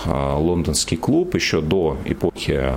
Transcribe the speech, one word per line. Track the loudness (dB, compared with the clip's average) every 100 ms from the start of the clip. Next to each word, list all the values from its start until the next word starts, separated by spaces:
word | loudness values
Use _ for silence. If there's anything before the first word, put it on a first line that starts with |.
| -2
а, | 0 0 2
лондонский | 2 2 0 -2 -2 -2
клуб | 2 2 2
ещё | 0 0 0
до | 2 2 2 -2 -4
эпохи, | -2 -2 -2 -2 0 0